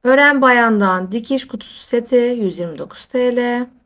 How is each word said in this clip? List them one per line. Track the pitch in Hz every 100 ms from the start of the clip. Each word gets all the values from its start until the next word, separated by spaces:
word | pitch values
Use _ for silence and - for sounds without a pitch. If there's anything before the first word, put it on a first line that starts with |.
Ören | 247 269 285 285
Bayan'dan | 262 247 233 208 196 185 185
dikiş | 226 233 269 262
kutusu | 220 - - -
seti | 240 233 247 240 240
yüz | 196 165
yirmi | 175 151
dokuz | 147 - -
T | 254 247 247
L. | 240 240 247 _